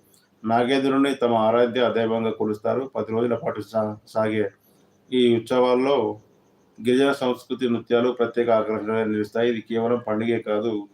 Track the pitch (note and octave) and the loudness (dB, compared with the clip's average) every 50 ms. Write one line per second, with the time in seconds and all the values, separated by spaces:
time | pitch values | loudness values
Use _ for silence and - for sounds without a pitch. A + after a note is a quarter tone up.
0 | _ _ _ _ _ _ _ _ A2 A2 A#2 B2 B2 B2 C#3 C3+ C3+ C#3 C3+ C3+ | _ _ _ _ _ _ _ _ -2 0 2 2 2 2 0 0 0 2 2 2
1 | C#3 C#3 B2+ - A#2+ A#2+ A#2 A2+ A2 A2 A#2 A#2+ B2 A#2 A2 B2+ A#2+ A2 G#2+ A2+ | 2 0 0 0 0 2 2 2 2 4 4 4 4 2 2 2 0 2 2 0
2 | A2+ A2+ A2+ A2+ A2+ A2 - - G#2+ G#2+ G#2+ - - A2+ - B2+ C3 - - B2+ | 0 0 0 0 -2 -2 -2 -2 -2 -4 -4 -2 -2 -2 -2 -2 -4 -6 -6 -6
3 | A#2 A2 A2 A#2 A#2+ A#2+ A#2 A2+ - A#2 G#2 G#2+ G2+ - A2+ A2 G#2+ G#2+ G#2+ G#2+ | -6 -4 -2 -2 0 0 -2 -2 -4 -6 -6 -8 -8 -6 -4 -4 -2 -4 -6 -10
4 | _ - - A2 A2 A2 A2 G#2+ G2+ G2 - _ _ _ _ _ _ _ _ _ | _ -6 -4 -2 -2 0 0 -2 -2 -4 -6 _ _ _ _ _ _ _ _ _
5 | _ - C3 B2+ B2 A#2+ A#2 A#2 A#2 - B2+ B2+ B2+ B2 B2 B2+ C3 C#3 C#3+ B2 | _ -2 0 2 4 4 4 2 0 0 0 2 2 4 2 2 2 2 2 0
6 | G#2+ G#2+ G#2+ - _ _ _ _ _ _ _ _ _ _ _ - A2 B2 B2 C3 | 0 -2 -4 -8 _ _ _ _ _ _ _ _ _ _ _ -6 0 2 2 4
7 | C#3 C3+ - - C3 B2 A#2+ - - - B2+ A#2 B2+ A#2+ A#2 A2 A2+ - A#2+ A#2 | 4 2 0 0 -2 -2 -2 -4 -6 -8 -6 -4 -2 -2 -2 -2 -2 0 2 2
8 | B2 B2+ A#2+ - A#2 A2+ - A#2+ A#2 A#2 A2+ A2 G#2 G#2+ A2 G#2 G#2 G#2+ A2 A2 | 2 2 0 0 -2 -2 0 0 2 2 2 2 2 0 -4 -4 -4 -2 -2 -2
9 | A2 G#2+ G#2+ G#2+ G#2 G#2 - A2+ A#2+ B2 A#2 A2 - - A2+ A2+ A2+ A#2 B2 A2+ | 0 0 -2 -2 -4 -2 -2 0 0 0 -2 -2 -6 -6 -4 -2 0 0 -2 -2
10 | A2+ A2 G#2+ G#2+ A2+ A#2 A#2 A2 - G#2+ G#2+ G#2 A2+ A#2 G#2+ G#2 G2+ - | -2 -4 -4 -2 -2 -2 -2 -2 -2 -2 -2 -2 -2 -2 -4 -4 -8 -8